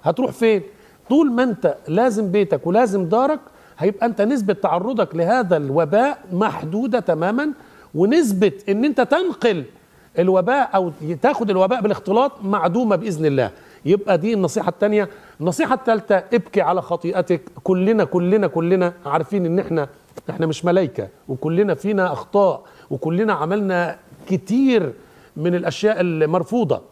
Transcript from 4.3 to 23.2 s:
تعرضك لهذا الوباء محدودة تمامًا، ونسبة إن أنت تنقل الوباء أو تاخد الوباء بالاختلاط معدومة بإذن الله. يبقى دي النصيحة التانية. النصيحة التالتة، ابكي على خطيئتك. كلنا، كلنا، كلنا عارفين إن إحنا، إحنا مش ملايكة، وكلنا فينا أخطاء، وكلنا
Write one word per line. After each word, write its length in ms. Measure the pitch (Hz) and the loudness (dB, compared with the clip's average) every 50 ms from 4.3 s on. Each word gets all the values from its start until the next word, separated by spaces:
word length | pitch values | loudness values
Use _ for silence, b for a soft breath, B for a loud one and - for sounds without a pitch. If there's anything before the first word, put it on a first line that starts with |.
| 285 254 202 196 196 | 0 0 0 -2 -2
تعرضك 640 | - - 170 156 180 185 240 269 214 185 - - | 0 0 0 0 0 -2 -2 -2 -2 -2 -2 -2
لهذا 420 | 165 170 175 233 254 233 175 175 | -2 0 2 2 0 2 2 0
الوباء 600 | 156 147 135 135 165 165 147 180 214 254 285 285 - - - | 0 0 0 0 0 0 2 2 2 2 2 -2 -6 -10 -6
محدودة 680 | 185 175 214 208 147 - - 156 170 214 254 233 226 240 | -2 0 0 0 -2 -6 -8 -6 -4 -4 -2 0 -2 -2
تمامًا، 520 | - - 165 156 170 190 220 254 302 302 269 B B B B B B B B | 0 0 0 0 0 0 0 0 -2 -4 -6 B B B B B B B B
ونسبة 560 | 151 180 208 285 349 311 220 196 185 214 190 - - - - | 0 2 4 4 2 2 2 2 2 2 2 0 -2 -4 -2
إن 160 | 196 214 254 | 0 0 0
أنت 160 | 302 254 - | 0 2 0
تنقل 640 | 247 247 285 339 359 349 247 - - 233 196 165 127 - - b b b b b b b b 165 | 2 2 2 0 0 -2 -4 0 0 0 0 0 -6 -10 -16 b b b b b b b b 0
الوباء 500 | 175 185 185 185 175 214 262 285 247 - - | 2 4 4 2 2 2 0 0 0 0 0
أو 160 | 196 185 170 147 - 156 151 170 135 | 0 0 -2 -6 -8 -8 -8 -4 0
تاخد 280 | - 262 294 294 233 202 | 0 0 0 0 -2 0
الوباء 320 | 190 185 190 190 247 247 | 2 2 2 2 2 0
بالاختلاط 500 | 185 214 - - - 185 202 226 269 277 - - 208 | 0 -2 -2 -2 -2 0 2 2 2 0 -2 -6 -4
معدومة 520 | 190 202 196 165 175 170 240 254 214 202 | -2 0 2 2 0 0 0 2 2 0
بإذن 300 | 165 214 220 175 151 160 | 0 0 -4 -4 0 0
الله. 260 | 151 139 131 120 101 - B B B B B B | 0 2 2 0 -2 -4 B B B B B B
يبقى 320 | 147 190 202 202 196 190 | 0 0 2 2 0 0
دي 160 | 160 165 220 233 | 0 2 0 0
النصيحة 360 | 202 185 151 - 226 - 180 | 0 -2 -2 -2 -2 -4 -4
التانية. 400 | 175 - 202 214 208 208 196 B B B B B B B | -2 0 0 0 2 0 -2 B B B B B B B
النصيحة 340 | 151 180 165 - 330 208 262 | -4 -4 -2 -2 0 0 -2
التالتة، 400 | - - 240 226 214 - - 202 | -2 0 0 0 0 0 0 0
ابكي 460 | 185 180 - 240 233 - - - 202 | 0 0 0 -2 -2 -2 0 -2 0
على 200 | 165 151 180 185 | 0 2 0 -2
خطيئتك. 600 | 147 - 175 165 - 170 - 185 170 - 180 160 - - - - _ | -2 -4 -6 -4 -4 -4 -2 -2 0 0 -2 -4 -4 -14 -20 -8 _
كلنا، 400 | - 185 180 185 202 226 214 180 | 0 0 2 2 2 2 2 0
كلنا، 440 | 135 - 180 175 180 202 214 202 | 0 0 0 2 2 2 2 2
كلنا 460 | 160 - 165 165 170 185 185 180 175 175 - - | 0 -2 -2 0 2 2 2 2 -2 -4 -6 -6
عارفين 400 | 139 143 165 160 - 202 202 175 | -2 -2 -2 -2 -2 -2 -2 0
إن 140 | 165 170 190 | 0 0 -2
إحنا، 280 | - - 170 160 143 135 b b b b b - _ - | -2 0 -2 -2 -2 -4 b b b b b -14 _ -10
إحنا 160 | 165 - 160 | -4 -4 -2
مش 200 | 160 151 - - | -2 -2 -2 0
ملايكة، 420 | 175 175 190 180 131 - - 101 98 - - _ | 2 2 2 0 0 -4 -8 -10 -10 -14 -20 _
وكلنا 460 | - 135 127 - 156 165 180 208 202 160 | -10 -8 -6 -4 -2 0 0 0 0 -2
فينا 400 | - - 202 214 190 185 180 143 | -2 -2 -2 0 0 0 0 -2
أخطاء، 500 | - - - - 202 202 180 139 - B B B B B B | -6 -10 -2 2 2 2 2 2 -2 B B B B B B
وكلنا 440 | 143 135 - 160 170 180 | -8 -4 -4 -2 0 0